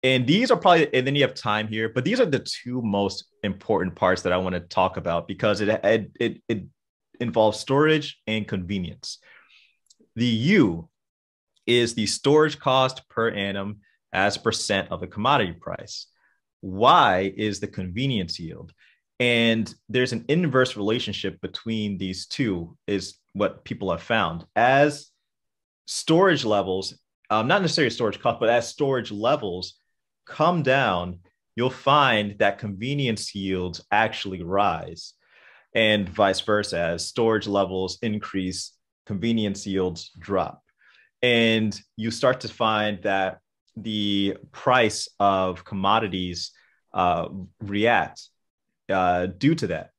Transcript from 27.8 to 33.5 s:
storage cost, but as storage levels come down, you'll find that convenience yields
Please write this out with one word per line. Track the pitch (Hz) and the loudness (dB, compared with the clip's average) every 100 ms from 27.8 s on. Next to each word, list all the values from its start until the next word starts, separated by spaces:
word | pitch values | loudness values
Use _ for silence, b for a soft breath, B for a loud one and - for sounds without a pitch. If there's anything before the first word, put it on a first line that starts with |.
| 131 | 0
storage | - 113 - | 0 -2 0
cost, | 123 117 | -2 0
but | 113 | 2
as | 120 117 | 2 0
storage | - 139 127 117 | -4 -2 -2 -4
levels | 104 113 147 107 90 90 _ _ _ _ _ _ | -4 -2 0 -2 -8 -10 _ _ _ _ _ _
come | - 160 180 | 0 2 2
down, | 131 135 120 90 90 87 _ _ _ - | 2 2 2 0 -4 -10 _ _ _ -2
you'll | 127 | -2
find | - - 147 135 110 104 101 | 0 2 4 6 2 0 0
that | 104 98 | 0 0
convenience | 104 95 123 143 131 107 - | -10 -8 -6 -2 -2 -2 -6
yields | 101 95 | -6 -4